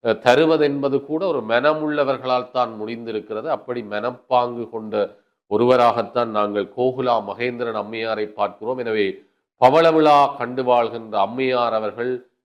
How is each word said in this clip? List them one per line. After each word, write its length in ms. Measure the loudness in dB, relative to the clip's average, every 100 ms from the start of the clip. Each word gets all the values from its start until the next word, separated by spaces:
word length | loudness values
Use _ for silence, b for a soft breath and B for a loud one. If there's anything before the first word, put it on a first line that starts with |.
அஹ், 140 | 0 0
தருவது 460 | 4 4 6 4
என்பது 400 | 2 0 -2 -2
கூட 220 | -2 -4 -2
ஒரு 140 | -4
மனமுள்ளவர்களால் 1080 | 0 0 2 0 -2 -2 -2 -2 -2 -2 -2
தான் 220 | -4 -4
முடிந்திருக்கிறது. 720 | -4 -10 -10 -8 -8 -6 -8 -6
அப்படி 360 | -6 -6 -8
மனப்பாங்கு 880 | -6 -6 -6 -8 _ 0 0 -4 -8
கொண்ட 240 | -8 -6 -2 -2 -6 _ _ _
ஒருவராகத்தான் 800 | 0 4 6 4 2 -2 -2 -2
நாங்கள் 420 | 0 0 -2 -4 -2
கோகுலா 400 | -2 -2 -2 -2 -2
மகேந்திரன் 540 | -6 -6 -4 -6 -6
அம்மையாரை 460 | -6 -6 -4 -4 -6
பார்க்கிறோம். 520 | -4 -4 -4 -8 -6
எனவே 280 | -2 0 0 -2 _ _ _ _
பவள 320 | 4 6 6
விழா 260 | 6 6 6 4
கண்டு 380 | 0 -6 -4
வாழ்கின்ற 540 | 2 2 2 -4 -6 -2
அம்மையார் 520 | -2 0 -2 0 0
அவர்கள் 400 | 0 -4 -6 -6 -6 -10 _